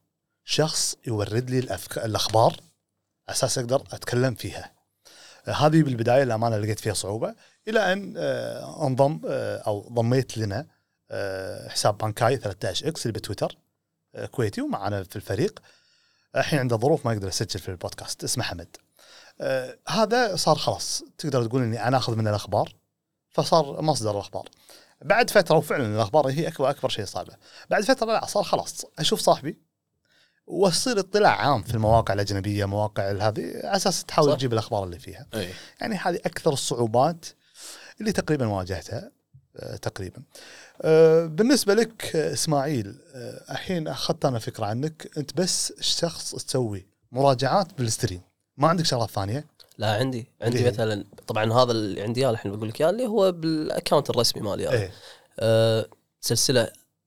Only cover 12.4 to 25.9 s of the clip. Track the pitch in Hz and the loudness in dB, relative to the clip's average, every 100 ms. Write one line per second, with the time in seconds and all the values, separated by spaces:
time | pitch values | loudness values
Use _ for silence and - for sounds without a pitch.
12.4 | 104 95 107 87 123 - 120 110 - 101 | -4 -6 -6 -4 -6 -4 -4 -6 -8 -6
13.4 | 156 - _ _ _ _ _ 113 113 - | -6 -6 _ _ _ _ _ -12 -8 -4
14.4 | 107 233 294 131 98 101 92 107 - 101 | -2 -2 -4 -4 -4 -4 -6 -12 -6 -2
15.4 | 190 - _ _ _ _ _ _ _ 127 | -2 -4 _ _ _ _ _ _ _ -2
16.4 | - 147 127 117 127 160 123 107 95 - | 0 0 0 0 2 2 0 -4 -4 -4
17.4 | 110 - - 90 98 - - - 143 - | -4 -6 -8 -8 -10 -10 -12 -10 -6 -4
18.4 | - 87 85 - _ _ _ - - _ | -4 -8 -12 -20 _ _ _ -20 -20 _
19.4 | 139 131 127 120 - 175 214 240 233 175 | -4 -2 -4 -12 -4 0 2 2 2 2
20.4 | - 147 - 98 - - - - 151 127 | 2 4 2 -2 -4 -6 -8 -8 -2 0
21.4 | 117 131 117 113 113 131 117 110 110 104 | 0 0 0 0 2 2 2 0 0 0
22.4 | - 104 160 - _ _ _ _ _ - | 0 -2 -2 -8 _ _ _ _ _ -2
23.4 | 143 170 139 - 156 143 107 101 - 95 | 4 4 4 0 0 0 -2 -4 -6 -10
24.4 | - _ _ - _ _ 139 208 247 214 | -12 _ _ -20 _ _ 2 2 6 4
25.4 | 175 160 156 180 113 | 6 4 4 0 0